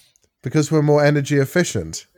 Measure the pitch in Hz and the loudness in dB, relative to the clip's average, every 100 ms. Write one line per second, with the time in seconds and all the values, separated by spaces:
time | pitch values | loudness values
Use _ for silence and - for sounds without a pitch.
0 | _ _ _ _ 131 156 147 156 147 147 | _ _ _ _ -4 -2 0 0 2 4
1 | 147 147 143 143 135 180 170 101 80 80 | 4 2 0 0 0 0 -2 -4 -8 -12
2 | - | -16